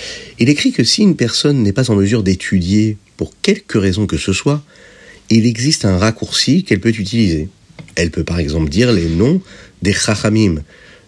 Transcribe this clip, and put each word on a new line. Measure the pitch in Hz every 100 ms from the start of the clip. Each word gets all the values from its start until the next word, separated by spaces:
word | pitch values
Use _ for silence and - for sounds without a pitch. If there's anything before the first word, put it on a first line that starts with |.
| - - - -
Il | 123
écrit | 147 269
que | -
si | 113 -
une | 208
personne | 151 120 - 147 143
n'est | 104
pas | 98 127
en |
mesure | 104 98 117
d'étudier | 98 92 - 98 87 104 110 104 _ -
pour | 98 _
quelque | - 220 - 117
raison | 98 92 101
que | -
ce | -
soit, | 95 143 147 - - - - - - _
il | 113 113
existe | 113 131 156
un | 104 92
raccourci | 110 113 - - - 165
qu'elle | 180 101
peut | 117
utiliser. | 110 95 117 104 78 80 _ _ - -
Elle | - 85
peut | 87
par | 76 85
exemple | 73 80 78
dire | 80 123
les | 104 82
noms | 82 120 185 - - - _
des | 107
Chachamim, | 98 - 104 110 110 104 78 73 - - -